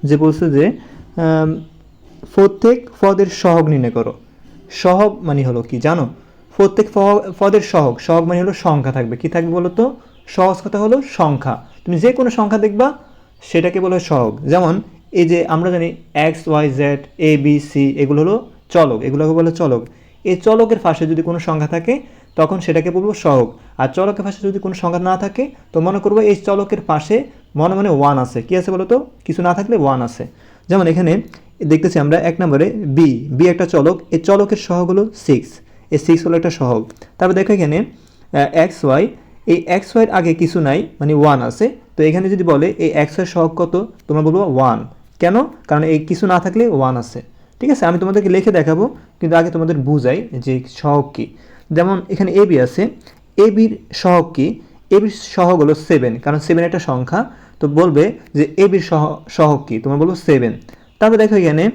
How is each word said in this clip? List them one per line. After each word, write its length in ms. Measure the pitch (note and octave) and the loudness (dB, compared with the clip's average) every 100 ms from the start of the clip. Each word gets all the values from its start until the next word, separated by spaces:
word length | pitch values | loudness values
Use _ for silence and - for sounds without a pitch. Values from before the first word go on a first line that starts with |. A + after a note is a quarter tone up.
যে 120 | C#3+ D3 | 0 2
বলছে 340 | D#3 D#3 E3+ | 2 0 0
যে, 160 | C#3 F3 | 2 2
আম, 960 | - - - - - E3 D#3+ D#3 D#3+ D#3+ - - _ - - - | -2 -14 -20 -16 -4 0 0 0 -4 -10 -20 -20 _ -20 -20 -6
প্রত্যেক 560 | - G3 G3 A3+ B3 - - | 2 2 4 2 2 -2 -2
পদের 260 | G3 F#3+ G3 | 0 2 0
সহগ 420 | - F#3 E3+ D#3 | 0 2 4 4
নির্ণয় 220 | D3 B2 | 2 0
করো। 220 | A#2 A2+ - - _ - - - | -2 -4 -6 -20 _ -20 -20 -20
সহগ 480 | - F#3 F3+ G#3 G#3 | -2 2 4 2 0
মানে 200 | E3+ C#3+ | -4 -2
হলো 200 | C3 A#2+ | 0 -2
কি 160 | A#2 C3 | -4 -2
জানো? 300 | D3+ E3+ A#2+ - - _ _ - | 0 0 -2 -6 -20 _ _ 0
প্রত্যেক 300 | G3 G3 G#3+ | 2 2 0
প-, 380 | G#3 G3 G#3 G3+ F3 | 2 2 2 0 -2
পদের 220 | G3+ G3+ | 2 2
সহগ, 380 | G3+ F3 C#3+ A#2 | 2 0 0 -2
সহগ 260 | - E3+ | 0 0
মানে 160 | E3 F3 | 2 0
হলো 120 | F#3 | -2
সংখ্যা 400 | F3+ F3+ D3+ C3 | -2 0 0 0
থাকবে। 240 | C3 A#2 B2 | -4 -4 -4
কি 120 | D#3+ | -4
থাকবে 240 | E3+ E3+ | -4 -2
বলো 160 | F3 F3 | -2 -2
তো? 280 | F3 A#3+ C4+ - - - | 0 -2 -2 -20 -20 -12
সহজ 300 | - F#3 F#3 | 0 0 0
কথা 140 | - G#3 | -6 -2
হলো 240 | G#3+ C4 C#4 - | 2 0 0 -2
সংখ্যা। 500 | D#3+ C3+ C3 A2+ - - | 0 0 -4 -8 -10 -14
তুমি 140 | - F3 | -4 2
যে 140 | A3 | 2
কোনো 180 | B3+ B3 | 2 -2
সংখ্যা 280 | A#3+ G#3 G#3+ | 0 0 0
দেখবা, 400 | G#3+ G#3 C4 C#4+ - - _ _ | 0 0 -2 -2 -18 -20 _ _
সেটাকে 380 | - E3 F3 F#3 | -4 -2 0 -2
বলা 160 | F#3 F#3 | -2 -2
হয় 80 | |
সহগ। 440 | F3+ C#3+ A2+ A2 C#3+ | -2 -2 0 -4 0
যেমন 320 | E3+ F3 E3 - - - | 2 2 -2 -6 -20 -6
এই 160 | G3 E3 | 0 2
যে 180 | E3+ E3+ | 2 0
আমরা 240 | D#3+ F3+ | -2 0
জানি 260 | F3+ E3 - - | -2 -4 -8 -8
এক্স, 340 | D3 D#3 D#3+ E3 | -2 -2 -2 -2
ওয়াই, 220 | D3+ D3+ | 0 0
জেড, 280 | C3 C#3+ C#3+ - - | 0 -2 -2 -8 -2
এ, 180 | D#3 D3+ | 0 2
বি, 240 | C#3 D3 | 2 0
সি, 300 | D3 C#3 C#3 | 0 0 0
এগুলো 320 | C#3 C#3 D3 | 0 0 2
হলো 260 | E3 G#3+ - - _ | 2 -2 -4 -20 _
চলক, 320 | F3 D3+ A2 | 2 2 0
এগুলোকে 300 | C3 C#3 D#3 | -4 -2 0
বলে 200 | D#3+ E3 | 2 0
চলক। 340 | E3 D#3+ A#2+ - - _ _ | 0 -2 -2 -4 -20 _ _
এই 120 | G3 F3+ | -4 -2
চলকের 420 | A3 A3 A3 A3 | 2 2 2 0
পাশে 280 | F#3 D#3+ D#3+ | 0 -2 -2
যদি 160 | E3 | -2
কোনো 160 | E3 E3+ | -2 -4
সংখ্যা 300 | E3 D#3 D3+ | -4 -4 -4
থাকে, 340 | E3+ E3+ C#4 - - _ - | -4 -4 -6 -6 -20 _ -2
তখন 240 | D#3+ F#3+ | -2 -2
সেটাকে 300 | F3 E3 E3 | -2 -2 0
বলবো 220 | F3 G3+ | -2 -4
সহগ। 460 | G#3 E3 C3+ A2+ - - - | -2 0 2 0 -4 -20 -6
আর 100 | C3+ | -4
চলকের 360 | F3+ G3 G3+ | -2 -2 -2
পাশে 240 | G3 G3 G3+ | -8 -6 -6
যদি 100 | G3 | -6
কোনো 160 | G3 | -8
সংখ্যা 280 | F#3 F3 F3 | -6 -4 -4
না 140 | F3+ F#3 | -2 -2
থাকে, 340 | G3+ G3 C#4 - - | -4 -6 -8 -8 -6
তো 80 | E3 | -2
মনে 180 | E3+ G3 | 0 0
করবো 220 | F#3+ G#3 | 0 2
এই 160 | G#3+ G3+ | 2 2
চলকের 440 | - G3+ G3+ G#3+ | 0 -2 -2 -6
পাশে 440 | - F#3 - A3 C#4 - _ D3 | -2 -4 0 -2 -2 -16 _ -2
মনে 180 | E3 | 0
মনে 140 | F#3+ G3+ | 0 0
ওয়ান 300 | C#3+ C#3+ C#3 | 2 2 2
আছে। 240 | B2 B2 | -2 -6
কি 140 | A#2 F#3 | -2 -2
আছে 140 | F3+ | -2
বলো 140 | F#3 | -4
তো? 220 | F#3 B3 D4+ - | 0 0 -2 -16
কিছু 180 | - E3 | -8 -2
না 120 | F3 | -2
থাকলে 220 | F3 G3+ A#3 | -2 -2 0
ওয়ান 260 | C#3 C3 | 0 0
আছে। 240 | A#2+ - A#2 _ - - - | -4 -8 -16 _ -20 -20 -2
যেমন 180 | F#3+ E3+ | 0 2
এখানে 360 | E3 F3 F#3 - - - _ | 2 2 0 -4 -18 -20 _
দেখতেছি 400 | D3+ D#3 F3+ F3+ | 0 2 2 0
আমরা 200 | D3 E3 | 2 2
এক 220 | E3+ E3 | 0 -2
নম্বরে 300 | F3+ C#3 F3+ | 0 2 0
বি, 580 | A3+ E3+ C3+ D#3+ A#2 C#3+ | -2 -4 2 2 2 -6
বি 180 | B2+ F3+ | 0 2
একটা 180 | F3 F3 | 2 0
চলক, 360 | E3 C#3+ F3+ - | 2 2 0 -4
এই 80 | E3 | -4
চলকের 380 | E3 G3+ G3+ G#3+ | 2 2 2 -2
সহগ 300 | - F3 F3+ | -2 -2 0
হলো 200 | F#3 A3 | 0 -2
সিক্স, 340 | - - C3 - - - - - | -6 0 0 -2 -20 -20 -20 -6
এই 80 | D3+ | -4
সিক্স 280 | - E3 E3 | 2 0 2
হলো 100 | E3 | 0
একটা 140 | E3+ | -2
সহগ। 400 | D#3+ B2+ A#2 A2+ - - _ | -2 -2 -2 -4 -16 -20 _
তারপর 160 | F#3 | 0
দেখো 180 | F#3+ G3 | 0 2
এখানে, 260 | G3+ D#3 D#3 | 0 0 -2
আহ, 600 | A#3+ - - _ - C#3 C#3+ | -4 -10 -20 _ -6 -2 0
এক্স 320 | D#3+ F3 - | 2 0 0
ওয়াই, 240 | C#3+ C3+ G3+ - - - - | 0 2 0 -4 -20 -14 0
এই 160 | E3+ E3 | 0 0
এক্স 300 | F3+ - A#3 | -4 0 0
ওয়াইয়ের 180 | A3+ | 2
আগে 200 | F#3+ E3+ | 2 0
কিছু 260 | E3 E3 F3 | 0 0 0
নাই, 280 | D3 D3 - - | 0 0 -4 -6
মানে 140 | D3 | 0
ওয়ান 280 | D3+ D3 C#3 | 2 4 2
আছে। 260 | B2 B2 A#3 B3+ _ - | -2 -2 -4 -4 _ 0
তো 60 | |
এখানে 280 | D#3 E3 F#3+ | 0 2 -2
যদি 140 | G3 | -2
বলে 300 | E3+ C#3+ E3 G#3 | 2 2 2 0
এই 100 | E3 | -2
এক্স 260 | D3+ D3 - | 0 -2 -2
ওয়াই 80 | F3+ | -4
সহগ 240 | F3+ E3 D#3+ | 0 -2 -2
কত, 180 | E3 F3 A3 - - | -2 -2 -6 -14 -4
তোমরা 140 | D#3 | 0
বলবো 320 | D#3 F3 G3 | 0 0 0
ওয়ান। 340 | C3 C3 A2 A2+ - - _ | 2 2 0 -6 -18 -20 _
কেন? 240 | E3+ G#3 D#4 - - | 0 2 -2 -8 -2
কারণ 140 | D3+ | 0
এই 140 | D#3+ D#3 | 2 0
কিছু 280 | D#3 F3+ G3 | -2 -4 0
না 140 | F3+ | 0
থাকলে 280 | F#3 G3 A#3 | 0 0 0
ওয়ান 280 | D3+ C3 B2 | 2 0 -2
আছে। 260 | A#2 A#2 - - _ _ | -8 -14 -18 -20 _ _
ঠিক 100 | B2 | -2
আছে, 160 | C4 E3+ | 0 0
আমি 120 | E3+ | 0
তোমাদেরকে 300 | F#3 G3+ G3 | 0 0 2
লিখে 240 | F#3 F#3+ | 2 2
দেখাবো, 440 | F3+ D3+ D#3+ A#3 - - _ | 2 2 0 -2 -4 -20 _
কিন্তু 160 | E3 E3 | 0 0
আগে 140 | E3+ | 0
তোমাদের 280 | E3 D#3+ D#3+ | -2 -2 -2
বুঝাই 500 | C3+ D3 B2 D#3 A#3 | 0 0 0 -2 -6
যে 320 | C3 B2 B2+ B2+ | -10 -4 -4 -6
সহগ 440 | - D3+ C#3+ C#3+ | -6 0 0 -2
কী। 140 | - A2+ - - - - | -8 -12 -14 -20 -20 -4
যেমন 300 | D#3+ F3 F#3+ - | -2 0 -2 -6
এখানে 240 | F#3 F#3+ | -4 0
এ 140 | G3 G3+ | 2 4
বি 140 | D3+ | 4
আছে, 220 | B2+ - A3+ - - - _ - | 0 -2 -4 -6 -20 -20 _ 2
এ 140 | G#3+ | 2
বির 280 | G#3 A3 G#3+ - | 4 0 0 -12
সহগ 400 | - F#3 F3 E3 | -4 2 2 0
কী? 280 | D#3+ D3 A3+ - - _ | -2 -4 -4 -14 -20 _
এ 100 | G3 | 2
বির 100 | G#3 | 2
সহগ 500 | G3+ - - F3+ F3+ | -6 -8 0 2 4
হলো 140 | D3 | 4
সেভেন, 440 | D3+ - D#3 B2 A2+ | 2 2 0 0 -4
কারণ 200 | C#3+ D3+ | -4 -4
সেভেন 260 | - E3 | 0 0
একটা 140 | E3+ F3 | 0 -4
সংখ্যা। 520 | D#3+ B2+ B2 F3+ B3 - - - | -4 -6 -4 -4 -4 -10 -20 -6
তো 80 | D3+ | -2
বলবে 500 | D3 F3+ C#3+ F#3 - - | 2 2 4 2 -2 -8
যে 200 | C#3+ D3+ E3+ | -2 -2 2
এ 120 | G3 | 2
বির 120 | F#3 | 2
সহ-, 360 | D#3 D#3+ D#3 D3+ - | 0 -2 -2 -4 -12
সহগ 380 | - D#3 C#3+ C#3+ | 0 2 2 -4
কী, 120 | A2 | -6
তোমরা 200 | B2 C#3+ | -4 0
বলবো 160 | D#3+ | 0
সেভেন। 380 | F3 - C#3 A#2+ - - - _ _ | -2 0 2 2 -6 -14 -20 _ _
তারপর 180 | G#3+ A3 | 2 4
দেখো 180 | G#3+ | 4
এখানে 300 | G#3 E3+ D3+ G3 | 4 2 2 0